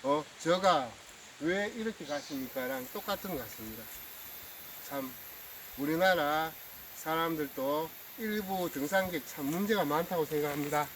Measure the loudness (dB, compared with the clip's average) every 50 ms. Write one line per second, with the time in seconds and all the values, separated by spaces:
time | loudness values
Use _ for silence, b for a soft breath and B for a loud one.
0 | 4 4 2 2 0 -4 -12 -2 4 4 4 6 8 8 8 6 4 0 -6 -12
1 | -18 -18 -18 -18 -18 -18 -10 -2 0 2 2 2 0 0 -2 -2 -4 -4 -4 -4
2 | -6 -4 -4 -4 -4 -6 -8 -6 -6 -6 -6 -4 -4 -2 -4 -4 -6 -8 -8 -8
3 | -4 -4 -4 -4 -2 -4 -4 -4 -4 -6 -10 -10 -10 -10 -10 -12 -12 -12 -12 -12
4 | -14 -14 -14 -14 -14 -14 -12 -12 -14 -14 -14 -14 -14 -14 -14 -14 -10 -6 -4 -4
5 | -4 -4 -8 -12 -14 -14 -14 -14 -14 -14 -14 -14 -14 -12 -4 -2 0 2 4 6
6 | 6 6 6 6 4 4 4 2 2 0 -4 -10 -16 -16 -16 -16 -16 -16 -14 -8
7 | -2 0 2 2 2 2 2 0 -2 -2 -2 -2 0 2 2 0 0 -4 -8 -14
8 | -16 -16 -8 -4 -2 0 0 2 2 2 2 4 2 0 0 0 0 4 4 4
9 | 4 4 0 -4 -4 -6 -6 -2 0 0 2 2 4 4 4 4 6 4 4 2
10 | 2 2 2 2 2 2 2 2 2 2 0 0 0 2 2 2 2 0 -4